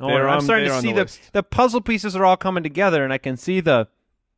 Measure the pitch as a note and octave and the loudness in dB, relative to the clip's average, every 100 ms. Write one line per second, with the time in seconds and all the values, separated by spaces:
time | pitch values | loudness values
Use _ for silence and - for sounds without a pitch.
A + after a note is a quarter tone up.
0 | C3 C3 C3+ C#3+ C#3+ - C#3+ C3 B2 - | -2 0 2 0 2 0 0 -2 0 -2
1 | F#3 - _ G3+ - - B3+ A#3+ A#3 G#3+ | -2 -8 _ -4 -2 0 2 0 -4 -4
2 | G#3 F#3 F#3+ F#3 F#3+ F3+ D#3 D3 G3 D#3 | -4 0 2 2 0 -4 -4 0 0 2
3 | C3+ C3+ C#3 B2+ - F#3 D#3+ B2 G#2+ _ | 0 -2 -4 -6 -2 -2 2 2 0 _
4 | _ _ _ | _ _ _